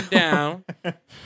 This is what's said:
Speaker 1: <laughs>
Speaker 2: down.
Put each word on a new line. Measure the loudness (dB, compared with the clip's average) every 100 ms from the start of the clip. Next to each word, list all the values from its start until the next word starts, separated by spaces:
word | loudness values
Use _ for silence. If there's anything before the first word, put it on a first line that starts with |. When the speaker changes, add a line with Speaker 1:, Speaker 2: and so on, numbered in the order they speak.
Speaker 1:
<laughs> | 2
Speaker 2:
down. | 2 4 2 0 -6 -14 -10 -10 -10 _ -20